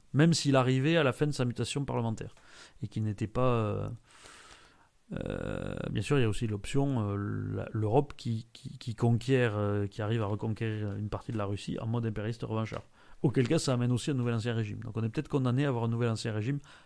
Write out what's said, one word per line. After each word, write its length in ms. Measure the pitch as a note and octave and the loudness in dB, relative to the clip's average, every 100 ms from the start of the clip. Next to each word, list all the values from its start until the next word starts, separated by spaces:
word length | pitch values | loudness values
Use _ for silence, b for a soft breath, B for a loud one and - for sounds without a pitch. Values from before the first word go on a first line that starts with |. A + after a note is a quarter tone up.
| _ | _
Même 200 | B2+ E3 | 4 6
s'il 220 | D#3 C#3+ C3+ | 6 6 6
arrivait 420 | B2+ C3 C#3 E3 | 6 4 4 4
à 60 | |
la 100 | C#3 | 4
fin 140 | A#2+ D3+ | 2 0
de 40 | |
sa 140 | C#3+ A#2+ | 0 -2
mutation 400 | A#2 A#2+ C#3+ C#3+ | 0 -2 -2 -2
parlementaire 480 | B2 A#2 G#2+ G#2 - B B B - | -2 -2 -2 -6 -12 B B B -12
et 60 | G#2+ | -8
qu'il 160 | - | -2
n'était 240 | A2 G2+ G#2+ | -2 -2 -2
pas, 260 | B2 B2+ | 2 4
euh, 360 | A#2 G#2+ G#2 G#2 A#2 B B B B B B B B B _ _ | 4 2 -2 -6 -8 B B B B B B B B B _ _
euh, 640 | - G1+ G1+ G1+ G1+ G1+ G1+ - | -8 -6 -6 -4 -4 -6 -6 -4
bien 100 | - | -4
sûr, 160 | G#2 C#3+ | 0 2
il 40 | |
y 40 | A2+ | 2
a 40 | |
aussi 180 | G2+ A#2+ | 0 -2
l'option, 640 | G#2 - C#3 C#3 B2+ G#2 | -4 -2 0 2 0 -2
euh, 40 | G2+ | -2
la, 520 | G2+ G#2 G2+ G#2 - | -4 -4 -4 -4 -4
l'Europe 420 | A2+ G#2+ B2 C#3+ - | -2 2 4 2 -4
qui, 300 | A#2+ A2+ - | -6 -6 -6
qui, 240 | - C3 - | -16 -16 -10
qui 180 | - G#2+ | -10 2
conquiert, 600 | A#2 A#2 A#2 C3+ A#2+ G#2 | 4 4 4 4 4 2
euh, 320 | G#2 G#2 G2+ | 0 0 -2
qui 140 | - | -4
arrive 220 | G#2+ A#2 | -2 0
à 20 | G#2 | -2
reconquérir 680 | G#2 A2+ G#2+ A2+ G#2+ G#2 G2+ | -2 -2 -2 -4 -4 -4 -4
une 140 | G#2 | -6
partie 220 | G#2 - | -6 -6
de 60 | A2+ | -4
la 80 | G2+ | -4
Russie 320 | G#2 - - | -4 -6 -6
en 80 | A2+ | -2
mode 180 | A#2+ A2+ | -2 -2
impérialiste 380 | G#2+ G#2+ A#2 | -2 -6 -6
revanchard. 400 | A2+ A2 A2 - - b b b | -4 -4 -4 -6 -12 b b b
Auquel 260 | C#3+ A#2 A#2 | 2 4 4
cas, 120 | A#2+ | 2
ça 140 | - | 2
amène 180 | B2 B2 | 2 2
aussi 200 | B2 - | 2 0
un 20 | |
nouvel 220 | C3 A#2+ A#2 | 0 0 0
ancien 180 | A#2 | 0
régime. 300 | A2+ G#2+ G#2 | -2 -2 -6
Donc 120 | A2+ G#2+ | -6 -4
on 60 | |
est 60 | A2 | -2
peut-être 200 | C3 C#3+ | -2 -2
condamné 360 | C#3+ B2+ B2 C#3+ | 0 2 2 2
à 40 | |
avoir 160 | A#2+ A2+ | 0 0
un 20 | |
nouvel 220 | A#2 A#2+ | 0 0
ancien 220 | A2 A#2 | 0 -2
régime 280 | G#2+ G#2+ C#3+ B B | -2 -2 -4 B B